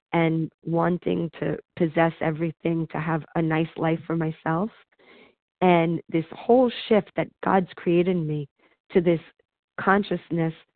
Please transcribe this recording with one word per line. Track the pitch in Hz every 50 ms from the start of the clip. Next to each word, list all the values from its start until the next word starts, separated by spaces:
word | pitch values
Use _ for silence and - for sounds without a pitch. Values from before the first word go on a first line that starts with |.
| _ _ -
and | 170 165 165 160 165 160 - _ _ -
wanting | - 165 165 165 170 180 170 - - 180 170 170 160 - -
to | - - 151 - - _ -
possess | - 175 160 147 165 165 165 160 -
everything | - 160 156 147 170 165 151 _ - 165 170 165 160 -
to | - 160
have | 156 165 160 160 147 - -
a | 170
nice | 165 160 151 160 165 160 -
life | - 165 160 165 160 - -
for | 170
myself | 165 160 160 160 - - 160 160 165 202 226 - _ _ _ _ _ _ _ - - - _ _ _ _ _ _ - 185
and | 185 175 170 165 170 170 156 - -
this | - 165 156 - -
whole | - - - 233 254 254 240 - - - -
shift | 226 202 - - -
that | - 160 - - _ -
God's | - 185 196 185 - - -
created | - 180 170 175 175 185 185 180
in | 156 151
me | 151 147 143 - _ _ _ _ _ _ _ -
to | - 190
this | 170 175 170 160 - - _ _ _ _ _ _ _ _ _ -
consciousness | - 202 190 202 202 - 185 175 - - 170 170 165 160 160 - _ _ _